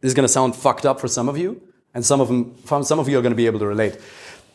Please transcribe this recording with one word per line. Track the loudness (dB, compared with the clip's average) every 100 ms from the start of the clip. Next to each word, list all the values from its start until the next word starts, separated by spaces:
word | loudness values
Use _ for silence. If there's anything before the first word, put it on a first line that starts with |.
This | 0
is | 2
gonna | 2
sound | 2 0 2
fucked | 0 2 0
up | 0
for | -4
some | -4 -4
of | -4
you, | -6 -8 -18 _ _
and | -6
some | 0 2
of | 2
them, | 0 -2 -8 -4 -2
some | 0 -2
of | 2
you | 2
are |
gonna | 2 2
be | 2
able | 0
to | -2
relate. | 0 -2 -4 -20 -20 -20 -20 _